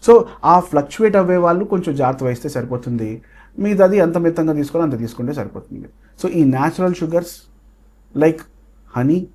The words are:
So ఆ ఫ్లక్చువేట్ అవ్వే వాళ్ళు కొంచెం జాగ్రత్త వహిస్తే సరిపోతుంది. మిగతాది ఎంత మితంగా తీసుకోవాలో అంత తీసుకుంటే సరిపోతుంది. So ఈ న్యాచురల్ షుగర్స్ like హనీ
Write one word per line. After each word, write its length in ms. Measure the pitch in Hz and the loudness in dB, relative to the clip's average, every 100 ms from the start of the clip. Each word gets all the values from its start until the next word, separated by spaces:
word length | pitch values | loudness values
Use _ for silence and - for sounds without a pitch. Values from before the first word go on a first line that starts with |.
| - | 8
So 160 | 233 233 - | 6 6 -4
ఆ 160 | 139 175 | 4 4
ఫ్లక్చువేట్ 560 | 175 147 143 - 220 196 | 4 -2 -2 -2 2 2
అవ్వే 200 | 180 180 | 2 2
వాళ్ళు 280 | 175 175 | 2 0
కొంచెం 320 | 196 190 175 139 | -2 -4 -4 -2
జాగ్రత్త 280 | 127 131 | -2 -2
వహిస్తే 240 | 131 123 151 | -4 -4 -6
సరిపోతుంది. 760 | 139 120 123 123 120 110 110 _ - - - | -8 -6 -8 -6 -6 -6 -10 _ -20 -20 -6
మిగతాది 380 | 202 202 190 202 | -2 4 4 4
ఎంత 220 | 170 170 | 2 2
మితంగా 340 | 170 170 160 | 0 0 -2
తీసుకోవాలో 380 | 147 143 165 165 | -2 -2 -2 -2
అంత 100 | 120 | -2
తీసుకుంటే 320 | 113 - 120 | -8 -8 -8
సరిపోతుంది. 560 | 147 101 - - - - _ _ _ | -6 -10 -12 -16 -18 -18 _ _ _
So 60 | 185 | -4
ఈ 140 | 170 | 2
న్యాచురల్ 500 | 143 131 147 165 185 | 2 2 -2 0 -2
షుగర్స్ 400 | 180 160 165 175 - _ _ _ _ _ _ _ 135 | -2 -2 -4 -4 -16 _ _ _ _ _ _ _ 0
like 220 | 156 160 - _ _ _ _ - | 0 0 -10 _ _ _ _ -4
హనీ 300 | 131 170 185 | 0 0 -4